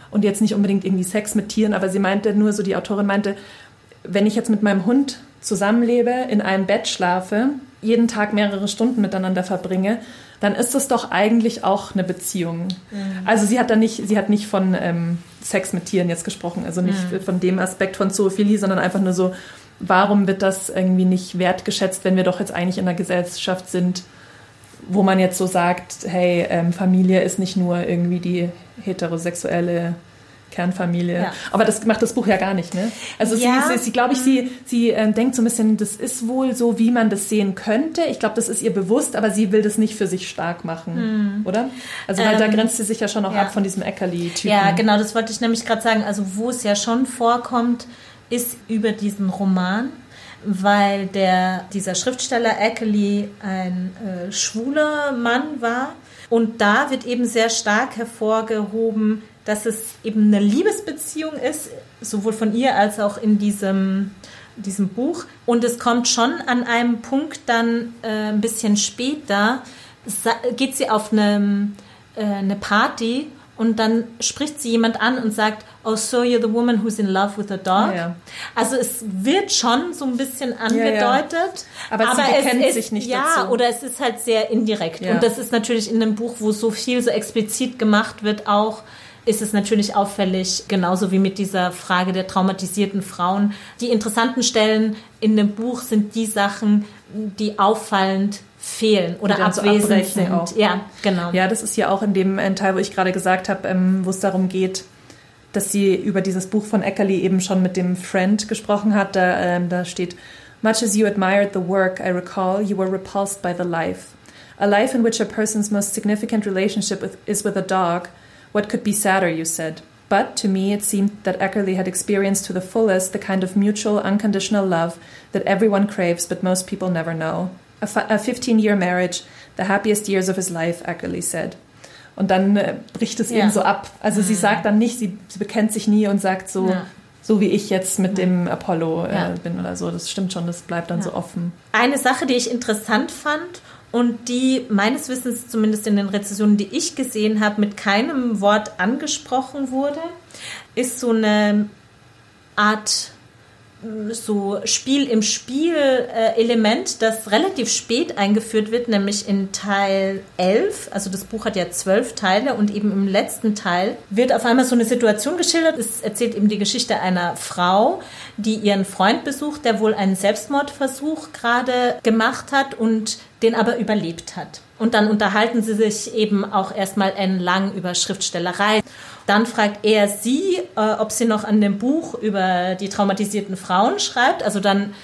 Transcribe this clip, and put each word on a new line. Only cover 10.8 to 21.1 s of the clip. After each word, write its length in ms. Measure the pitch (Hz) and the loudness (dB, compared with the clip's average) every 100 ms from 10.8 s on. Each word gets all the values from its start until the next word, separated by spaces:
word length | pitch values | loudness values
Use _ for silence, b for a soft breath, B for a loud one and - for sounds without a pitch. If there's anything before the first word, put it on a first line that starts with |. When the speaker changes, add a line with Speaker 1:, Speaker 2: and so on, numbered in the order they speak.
| - | 0
Speaker 1:
doch 220 | 233 - | -2 0
eigentlich 540 | 180 214 233 226 - | 0 4 4 2 0
auch 280 | 185 196 - | 0 -2 -2
eine 120 | 190 | -4
Beziehung." 640 | 175 175 - 185 170 170 185 185 - | -2 -4 -6 -4 -4 -4 -6 -8 -10
Speaker 2:
Mhm. 360 | 202 196 185 190 | -10 -8 -4 2
Speaker 1:
Also 200 | 220 202 | 2 4
sie 120 | 247 | 2
hat 100 | 240 | 2
da 80 | 220 | 4
nicht, 300 | 226 - 202 | 2 0 0
sie 80 | 214 | 0
hat 140 | 208 | 2
nicht 160 | 208 - | 0 0
von, 300 | 196 190 180 | 0 2 0
ähm, 380 | 175 170 170 170 - - | 0 -2 -2 -4 -8 -16
Sex 300 | - 190 190 | -4 -4 -2
mit 140 | 180 175 | -6 -2
Tieren 220 | 190 175 | 0 0
jetzt 160 | 170 | -2
gesprochen, 380 | 190 - 175 - | -6 -8 -8 -6
also 160 | - 175 | -6 -2
nicht 280 | 185 190 180 | 0 0 -2
Speaker 2:
Mhm. 80 | 185 | -4
Speaker 1:
von 200 | 190 180 | -2 0
dem 180 | 180 185 | 0 0
Aspekt 380 | 185 - 190 - | -2 -2 -4 -2
von 140 | 196 | -2
Zoophilie, 480 | 202 190 190 208 208 | 2 0 2 2 2
sondern 200 | 196 185 | 2 0
einfach 220 | 185 196 | 0 0
nur 120 | 185 | 0
so, 200 | 180 185 B B B B - | 2 0 B B B B -8
warum 440 | 185 185 196 208 190 | 2 4 4 4 2
wird 160 | 190 | 2
das 260 | 190 190 - | 0 0 -4
irgendwie 380 | 190 185 185 | -2 2 4
nicht 320 | 185 | 4